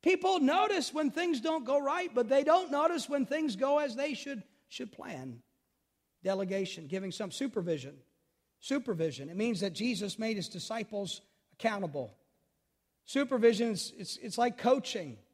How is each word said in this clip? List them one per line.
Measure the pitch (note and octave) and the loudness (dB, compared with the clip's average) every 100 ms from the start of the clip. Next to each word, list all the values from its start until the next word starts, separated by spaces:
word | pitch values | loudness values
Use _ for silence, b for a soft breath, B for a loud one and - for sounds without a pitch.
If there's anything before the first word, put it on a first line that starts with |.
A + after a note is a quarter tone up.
People | - F#4 F#4 F#4+ | 4 2 4 4
notice | C4+ E4+ G#4+ G4 C4+ | 4 4 4 2 0
when | D4 D4 | 0 0
things | D#4 F4 D4 | 0 0 0
don't | A3 D#4+ | 0 -2
go | A#3+ C#4 | 2 0
right, | C#4 D#4+ F4+ | 2 -2 0
but | A#3 A#3 | 0 4
they | C4+ | 4
don't | C#4+ E4+ F4+ | 6 4 4
notice | C#4+ D#4+ E4+ - | 2 2 2 -2
when | C#4+ C4 | -2 0
things | D4+ D#4 F#3+ | 0 -2 0
go | C4+ D4 | 2 2
as | D4 A3+ | 2 -2
they | D4 | -4
should, | C#4 - C4+ - b b | -4 -8 -10 -12 b b
should | - B3 | -12 -12
plan. | - - - C3 A#2 _ _ _ _ _ _ _ _ | -12 -12 -10 -10 -14 _ _ _ _ _ _ _ _
Delegation, | F#3 F#3+ F#3+ G3 F#3+ F3+ D3+ | -2 -2 0 -2 -4 -6 -6
giving | F#3+ F#3+ | -6 -6
some | - G3+ | -6 -8
supervision. | - C#4 A3 F3 D#3 C3 C#3+ _ _ _ _ _ _ | -4 -4 -2 -2 -2 -4 -16 _ _ _ _ _ _
Supervision. | - C#4 B3 F3+ E3 C3 C#3 | -2 -2 0 -2 -2 -2 -8
It | F3 | -2
means | A3+ G#3 | 0 0
that | G3 | -2
Jesus | D#3+ A#3 G#3+ G3+ - | -2 -2 -2 -4 -4
made | A3 G#3+ | -2 -2
his | E3 | -4
disciples | F#3 - A3 G#3+ G#3 G3 - _ _ _ | -8 -6 -6 -4 -6 -6 -8 _ _ _
accountable. | _ A3+ G#3 F#3 C#3+ A#2 - _ _ _ _ _ _ _ _ - | _ 0 0 -4 -4 -8 -12 _ _ _ _ _ _ _ _ -4
Supervision | C4+ C#4 B3+ A#3 G#3 A#3 | 0 2 6 6 6 0
is, | G3+ - - | -2 -6 -10
it's, | G3 - | -12 -10
it's | A#3 - | -8 0
like | A#3+ B3 | 0 2
coaching. | A3+ C4+ - A3 D#3+ A2 _ | 4 4 2 -6 -8 -12 _